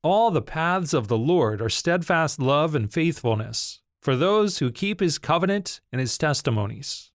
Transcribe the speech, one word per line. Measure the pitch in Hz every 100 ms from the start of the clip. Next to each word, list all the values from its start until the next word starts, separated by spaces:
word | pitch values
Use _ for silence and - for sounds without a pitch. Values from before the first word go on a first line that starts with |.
All | 156 202 226
the | 170
paths | 107 160 165 185 165
of | 151 107
the | 117
Lord | 127 175 117 107
are | 113
steadfast | - - 175 170 170 156 -
love | 131 143 160 151
and | 104
faithfulness | - 165 160 123 107 107 110 - - _ _
for | -
those | 127 170 214 208 175
who | 127
keep | 117 196 202
his | 185 143
covenant | - 165 180 202 196 - _
and | 123
his | 131 -
testimonies. | 156 139 - 110 101 110 - - -